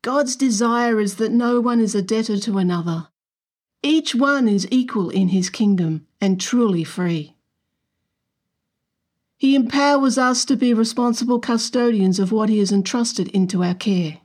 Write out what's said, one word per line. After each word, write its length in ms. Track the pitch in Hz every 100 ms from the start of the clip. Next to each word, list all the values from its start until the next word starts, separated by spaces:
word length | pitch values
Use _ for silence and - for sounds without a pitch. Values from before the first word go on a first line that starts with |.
God's 320 | 226 277 254
desire 640 | - 269 208 233 240 240 220
is 180 | 202 196
that 140 | 220
no 300 | 233 240 240
one 200 | 240 233
is 140 | 214
a 80 | 208
debtor 380 | 190 220 220 202
to 180 | 214 196
another. 480 | 180 175 170 165 - _ _ _ _ _ _ _
Each 320 | 285 320 302
one 360 | 233 277 277 233
is 180 | 202 185
equal 360 | 254 247 220 175
in 200 | 190 185
his 200 | 185 180
kingdom 600 | - 208 190 165 156 _ _
and 200 | 196 185
truly 420 | - 240 226 175
free. 540 | 156 - 180 165 151 _ _ _ _ _ _ _ _ _ _ _ _ _ _ _ _ _ _ _ _ _
He 180 | 269
empowers 640 | 277 226 277 285 285 269 254
us 260 | 254 247 -
to 100 | 269
be 180 | 247
responsible 640 | 226 226 - 240 233 240 240
custodians 800 | 240 233 - 247 240 220 190 185
of 140 | 185
what 160 | 220 214
he 100 | 214
has 140 | 196
entrusted 560 | 202 190 240 233 - 175
into 340 | 196 185 180
our 120 | 180
care. 440 | 180 208 185 160 160